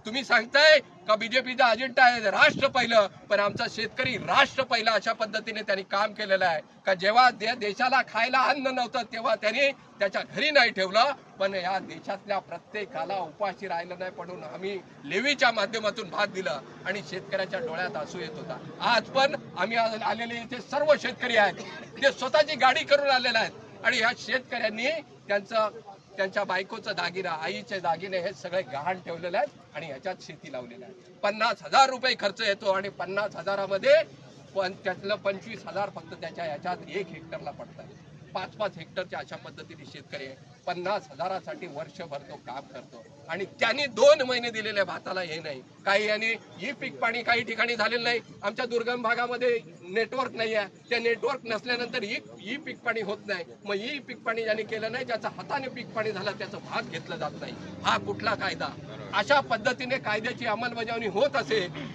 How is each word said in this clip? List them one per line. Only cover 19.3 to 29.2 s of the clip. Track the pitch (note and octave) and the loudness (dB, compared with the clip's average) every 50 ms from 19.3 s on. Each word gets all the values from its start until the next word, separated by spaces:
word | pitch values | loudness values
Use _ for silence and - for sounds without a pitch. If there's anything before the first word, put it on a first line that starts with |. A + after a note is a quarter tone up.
| D4+ C4+ - - - E3+ | 2 -2 -8 -10 -4 -4
आम्ही | F#3 A3 A3+ | -2 0 2
आ-, | A#3 A3+ A3+ A3 G#3+ G#3 | 2 2 2 0 -2 -2
आलेले | G#3 A3 A3+ A#3 A#3 A#3+ | -2 -2 -2 -4 -6 -6
इथे | A#3 A#3 - B3 A#3+ | -8 -8 -10 -10 -12
सर्व | - - B3 D4 D4 D#4 D4 - - | -8 -4 -2 2 4 6 6 6 4
शेतकरी | B3 - - A#3+ B3 A#3 | 0 -4 -2 -2 2 6
आहेत, | G#3+ G#3 F#3+ E3+ - - - - - - - - - C4+ | 6 6 6 4 0 -8 -12 -12 -12 -14 -14 -4 0 2
ते | C#4 - | 2 2
स्वतःची | - B3+ C4 - D#4 D4+ D4+ D#4 | 2 0 4 4 4 4 4 4
गाडी | A#3+ C4 C4 C4+ D#4+ D4 | 4 6 6 6 4 4
करून | - C#4+ C#4+ C#4+ C#4 | 4 4 6 6 4
आलेले | C4 B3+ B3 B3 A#3 A3+ | 4 4 4 4 2 2
आहेत | G#3 G3 - - - - - - - | 2 0 -2 -8 -16 -18 -14 -2 0
आणि | A3 B3+ A#3 | 2 2 4
ह्या | A3 A#3 A#3+ - | 2 2 0 -2
शेतकऱ्यांनी | - G#3+ A3+ C4 - - B3 A#3 - A3 G#3+ A3 A#3+ C#4+ D#4+ D#4+ - - - - - - | -2 -2 -2 -2 -2 -4 -4 -2 -2 -2 -2 0 0 0 -2 -2 -4 -10 -16 -16 -4 -2
त्यांचं, | G3+ G#3 G3 - A3+ A3 G#3+ G#3 G#3 A3+ - - G3 - - - G3 | -2 -2 -2 0 0 0 0 0 -2 -6 -14 -18 -20 -20 -20 -12 -6
त्यांच्या | G3 F#3+ F#3+ F#3+ G#3 G3+ | -4 -4 -2 -2 -2 -2
बायकोचं | - F3+ F#3 G3 F#3+ A3+ A3 - A3 G3+ | 0 0 -2 -2 -4 -8 -8 -6 -6 -4
दागिना, | E3+ F3 F3 F3 F#3+ F3+ F3 | -2 -2 -2 -4 -4 -4 -4
आईचे | D#3+ D#3 D#3+ F3 G3+ G#3+ G3+ - G#3 F#3+ | -4 -4 -4 -4 -6 -6 -8 -8 -6 -4
दागिने | F3 E3+ D#3+ E3 F#3 G3+ F#3 F#3 | -2 -2 -2 -2 -4 -4 -4 -4
हे | E3+ G#3 G3 | -4 -4 -6
सगळे | - - F3+ F3 F#3+ F#3 | -8 -8 -4 -4 -4 -4
गहाण | - C#3 C3+ D3 F3 F#3+ F#3 | -4 -6 -6 -4 -4 -4 -4
ठेवलेले | - - E3+ E3 | -6 -10 -10 -8